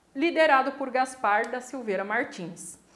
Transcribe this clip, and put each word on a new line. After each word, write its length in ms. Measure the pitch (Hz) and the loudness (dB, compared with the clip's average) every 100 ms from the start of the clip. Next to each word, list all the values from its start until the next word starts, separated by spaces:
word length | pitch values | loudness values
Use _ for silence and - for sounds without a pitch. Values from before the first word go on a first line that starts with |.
| _ 269 | _ -2
liderado 560 | 330 320 320 269 262 | 0 4 6 6 4
por 160 | 269 262 | -2 -2
Gaspar 640 | 247 254 - 214 208 240 | 0 -2 -2 2 2 0
da 100 | 247 | -6
Silveira 440 | 247 269 226 190 | -8 -8 -4 -2
Martins. 800 | 196 220 277 240 165 170 - - _ | -2 -2 -2 -6 -10 -12 -16 -18 _